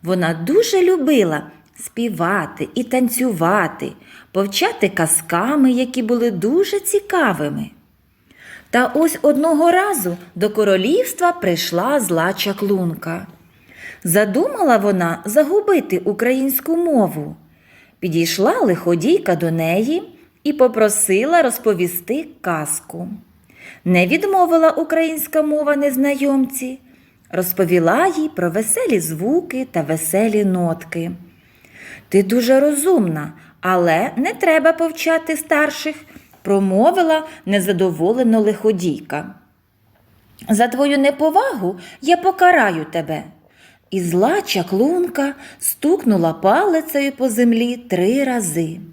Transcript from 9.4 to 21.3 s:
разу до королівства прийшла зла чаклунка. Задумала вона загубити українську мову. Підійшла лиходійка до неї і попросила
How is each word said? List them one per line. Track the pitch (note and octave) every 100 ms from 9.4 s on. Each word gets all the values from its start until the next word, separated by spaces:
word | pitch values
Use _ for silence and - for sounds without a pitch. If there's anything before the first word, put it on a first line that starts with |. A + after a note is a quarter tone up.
| D#4+ D4+ E4+
разу | F4+ G4+ E4 F3+ F3 - F3
до | G#3
королівства | G#3+ G#3 F#3+ G3 F#4+ B4+ - F4
прийшла | F4 F3+ E3+ - E3+ A3 C#4+
зла | G3 E3 E3+
чаклунка. | F#3+ G3+ G3 G3+ G3 F3 D#3+ E3 E3+ G3 - _ _ _ - - -
Задумала | F#3 F#3 G#3 G3+ A4+ C5 E4 A3+
вона | G3+ F#3+ E3+ - G#3
загубити | A#3+ D4 G4+ G#4 F4 - F#3
українську | F3+ G#3 A#3 C4 C4+ C4 - E4
мову. | E4+ C4+ F#3 D3+ D3 D#3+ _ _ _ _ _ _
Підійшла | F#3 E3 E3 - G#3+ A#4+
лиходійка | C#4 E3+ E3+ F3 G#3 G4 - E3
до | E3
неї | E3 D#3+ F3+ A3+ D#4+ - - _ _
і | C#4+
попросила | D4 B3+ A3 G#3+ G#3 - F#3+ C4+